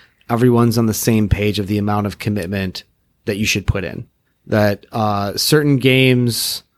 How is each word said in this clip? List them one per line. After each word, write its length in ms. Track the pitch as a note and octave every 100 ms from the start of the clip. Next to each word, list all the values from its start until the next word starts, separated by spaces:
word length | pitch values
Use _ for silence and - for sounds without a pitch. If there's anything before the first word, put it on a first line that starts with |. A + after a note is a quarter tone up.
| _ _ -
everyone's 480 | A2+ B2 A#2 A#2+ A#2
on 100 | A2+
the 60 |
same 360 | G#2 A#2+ A2 G#2
page 300 | G2+ G#2 G2+
of 80 | F#2+
the 100 | G#2
amount 300 | G#2 G#2 G2+
of 100 | -
commitment 640 | A2 G#2 F2 G2+ F#2+ - - _ _ _ -
that 120 | G2+
you 80 | G#2+
should 220 | G#2+ -
put 160 | G2
in. 240 | E2+ - - _ _ _ -
That, 380 | G#2+ G#2 G2+ _
uh, 460 | A#2 G#2+ G2+ G2+ -
certain 400 | - D3+ D3 C3+
games, 840 | C3 C3 C3 B2 A#2+ A2+ - - -